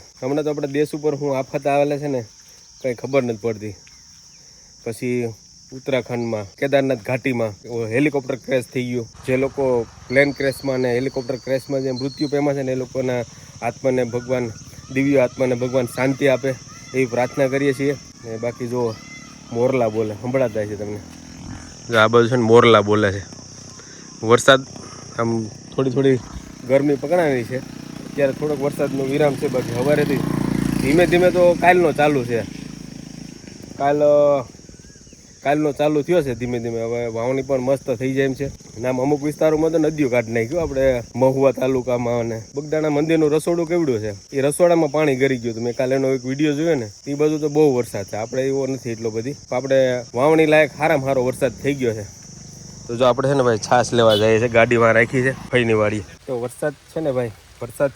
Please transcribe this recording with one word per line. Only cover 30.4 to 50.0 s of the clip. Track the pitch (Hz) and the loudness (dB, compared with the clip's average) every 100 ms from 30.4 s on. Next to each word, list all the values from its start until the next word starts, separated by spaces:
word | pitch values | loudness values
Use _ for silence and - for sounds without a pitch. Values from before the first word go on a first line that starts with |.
| - - - - | -2 -2 -2 -2
ધીમે | 131 165 170 | 0 2 4
ધીમે | 175 180 | 4 4
તો | 175 175 170 | 4 4 4
કાલનો | 175 180 165 | 4 4 4
ચાલુ | 135 151 143 | 2 2 2
છે, | 120 117 - - - - - - - - - - - - - - | 0 -4 -4 -10 -14 -16 -16 -16 -16 -18 -18 -20 -20 -20 -18 -4
કાલ, | 139 147 147 147 147 139 120 - - - - - - - - - | 0 4 4 6 6 4 0 -12 -20 -20 -20 -20 -20 -20 -20 -8
કાલનો | 135 151 151 139 | -2 0 0 0
ચાલુ | 147 151 | 0 0
થયો | 139 175 | 2 0
છે | 139 | 0
ધીમે | 117 123 120 | -4 -4 -4
ધીમે. | 117 113 | -4 -4
હવે | 113 120 120 113 | -4 -4 -4 -4
વાવણી | 120 135 131 | -2 -2 -2
પણ | 135 127 | -2 0
મસ્ત | 135 - 113 | -2 -2 -4
થઈ | 131 | -2
જાય | 135 139 | 0 -2
એમ | |
છે. | 127 139 - - 110 | -2 -8 -10 -18 -8
અને | 127 | -4
આમ | 127 | -2
અમુક | 135 147 | 0 0
વિસ્તારોમાં | 147 143 156 156 160 | -2 0 2 2 2
તો | 165 | 2
નદીઓ | 156 156 135 | 0 0 0
કાઢી | 123 110 117 | 0 0 -2
નાખ્યું. | 113 170 | -2 -2
આપણે | 156 135 135 123 113 | -2 0 2 2 -4
મહુવા | 120 131 135 135 | 2 2 4 2
તાલુકામાં | 123 131 131 123 123 120 120 | 2 0 0 0 -2 0 -2
અને | 117 110 113 | -2 -6 -8
બગદાણા | 135 151 156 156 147 | -10 -4 -2 0 0
મંદિરનું | 160 160 151 | 2 4 4
રસોડું | 151 170 170 160 | 2 0 -2 0
કેવડું | 175 156 113 | 0 0 0
છે, | 107 101 - | -2 -8 -8
એ | 139 | -2
રસોડામાં | 139 143 175 170 151 | 0 4 4 4 2
પાણી | 151 151 131 | 2 2 2
ગરી | 135 127 | 2 2
ગયું | 117 | -2
હતું. | 113 | -4
મેં | 120 | -4
કાલે | 117 127 135 | -2 0 0
એનો | 131 135 | 0 -2
એક | |
વીડિયો | 127 139 151 143 | -4 -2 0 0
જોયો | 165 147 | 0 0
ને, | 107 - 143 | -2 -10 -8
એ | |
બધું | 143 151 156 | 0 0 0
તો | 151 | 0
બહુ | 147 151 123 | 4 4 4
વરસાદ | 113 110 98 | 0 -6 -6
છે, | 107 | -6
આપણે | 117 127 135 | -4 -2 0
એવો | 135 131 | 0 -2
નથી | 131 120 110 | -4 -6 -6
એટલો | 113 | -4
બધી. | 110 117 143 - | -4 -6 -10 -6
આપણે | 127 135 135 131 123 | -6 2 4 4 0